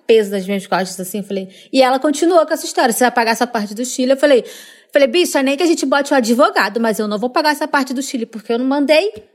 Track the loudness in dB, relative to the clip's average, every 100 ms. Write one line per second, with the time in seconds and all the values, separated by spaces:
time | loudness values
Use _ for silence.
0 | 2 4 4 -2 -4 -6 -2 -4 -4 -6
1 | -10 -8 -6 -8 -8 -14 -4 2 2 2
2 | 0 0 2 2 2 -2 -6 -2 0 2
3 | 0 0 0 0 -2 -4 -6 -8 -8 -2
4 | 0 2 4 4 0 -10 -20 -20 _ 2
5 | 2 2 0 0 0 2 2 0 0 0
6 | 2 0 2 2 2 2 -2 0 -2 -2
7 | -2 -4 -4 0 0 0 0 -2 -2 -6
8 | -6 -8 -8 -10 -4 -2 -2 0 2 2
9 | 2 -4 -18